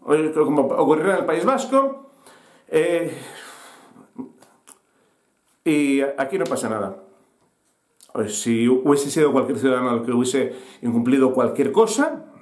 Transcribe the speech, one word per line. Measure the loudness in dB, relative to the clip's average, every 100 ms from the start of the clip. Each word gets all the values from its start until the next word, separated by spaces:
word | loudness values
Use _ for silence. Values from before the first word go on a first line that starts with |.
o | 0 0 2 0
como | 2 2
ocurrió | 0 2 2 2 2
en | 0
el | 0
País | 0
Vasco. | 0 -2 0 0 0 -4 -18 _ -20 -20 _ _ -4
Eh, | 0 2 0 -2 -8 -14 -18 -18 -20 -20 -20 -20 -20 -20 -16 -16 -18 -20 _ _ -20 _ _ _ _ _ _ _ _
y | -2 0 2 0
aquí | 0 -2 -4 -4
no |
pasa | -4 -4 -4
nada. | -4 -6 -10 -20 _ _ _ _ _ _ _ _ _ -12
Pues | -6 -6 -4
si | -2 2 4
hubiese | 4 4 2 2
sido | 2 2
cualquier | 2 0 0
ciudadano | 0 0 0 -2
el |
que | 0
hubiese | 0 0 0 -2 -6 -18 -8
incumplido | -4 0 2 4 4
cualquier | 2 0 0 0
cosa, | 4 2 2 -2 -4 -14 -20